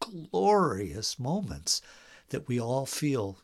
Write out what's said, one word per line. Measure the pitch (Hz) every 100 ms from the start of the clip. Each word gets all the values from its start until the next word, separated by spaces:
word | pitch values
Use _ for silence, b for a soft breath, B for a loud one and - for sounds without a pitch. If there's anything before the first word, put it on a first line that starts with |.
glorious | - 185 156 180 196 208 165 98 95 107 110 -
moments | 123 190 180 71 - - B B B B -
that | - -
we | 120
all | 117 131 135
feel. | - 147 131 98 95